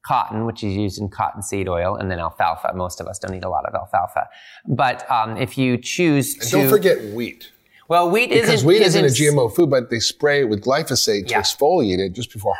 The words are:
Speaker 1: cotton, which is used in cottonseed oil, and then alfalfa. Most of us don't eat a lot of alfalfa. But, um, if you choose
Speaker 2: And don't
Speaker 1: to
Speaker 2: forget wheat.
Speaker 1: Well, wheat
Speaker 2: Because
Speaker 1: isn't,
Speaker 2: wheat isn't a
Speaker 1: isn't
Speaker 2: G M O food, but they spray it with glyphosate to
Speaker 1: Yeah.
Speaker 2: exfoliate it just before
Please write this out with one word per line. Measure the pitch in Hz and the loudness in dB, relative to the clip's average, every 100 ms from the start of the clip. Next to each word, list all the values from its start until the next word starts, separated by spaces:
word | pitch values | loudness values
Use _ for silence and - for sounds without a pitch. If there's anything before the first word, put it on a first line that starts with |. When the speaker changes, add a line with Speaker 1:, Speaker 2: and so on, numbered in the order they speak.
Speaker 1:
cotton, | - 131 - 110 113 | -2 -2 -2 -4 -6
which | 110 | -6
is | 104 98 | -4 -2
used | 104 92 | -4 -4
in | 101 | -10
cottonseed | - 98 104 98 98 92 | -4 -6 -6 -8 -6 -4
oil, | 85 90 104 | -2 -2 -4
and | 95 | -4
then | 87 | -4
alfalfa. | 82 - 90 82 - 92 | -6 -2 -2 -2 -4 -4
Most | 90 - | -8 -8
of | 87 | -12
us | 95 | -10
don't | 95 92 | -10 -8
eat | |
a | 92 | -6
lot | 78 - | -6 -4
of | - | -8
alfalfa. | - 92 92 - - - - - - | -4 -4 -2 -6 -8 -14 -20 -16 -6
But, | 127 131 120 - | 0 0 -2 -4
um, | 120 110 110 | -2 -2 -4
if | 123 - | -6 0
you | 127 123 | 0 0
choose | - - 175 143 127 - | -4 0 2 2 0 -4
Speaker 2:
And | - | 0
don't | 160 139 | 2 4
Speaker 1:
to | |
Speaker 2:
forget | 202 185 - 110 | 4 4 0 -2
wheat. | 107 110 - - _ _ _ _ | -8 -8 -10 -20 _ _ _ _
Speaker 1:
Well, | 170 175 | 2 4
wheat | 202 247 | 2 2
Speaker 2:
Because | - 220 | 2 4
Speaker 1:
isn't, | - 135 | 4 4
Speaker 2:
wheat | 208 | 6
isn't | 190 165 | 6 4
a | 147 | 4
Speaker 1:
isn't | 120 | 4
Speaker 2:
G | 151 | 4
M | 143 | 4
O | 117 | 2
food, | - 160 | 2 2
but | 135 117 | 2 0
they | 113 | -4
spray | - - 147 143 | -4 0 2 2
it | 127 | 2
with | 104 | 0
glyphosate | 120 143 160 123 - 101 98 | 0 0 0 -2 0 -2 0
to | |
Speaker 1:
Yeah. | 107 | -2
Speaker 2:
exfoliate | - - 143 180 107 90 | -2 0 2 4 2 0
it | 95 | -2
just | 95 117 | -6 -10
before | 113 101 | -6 -6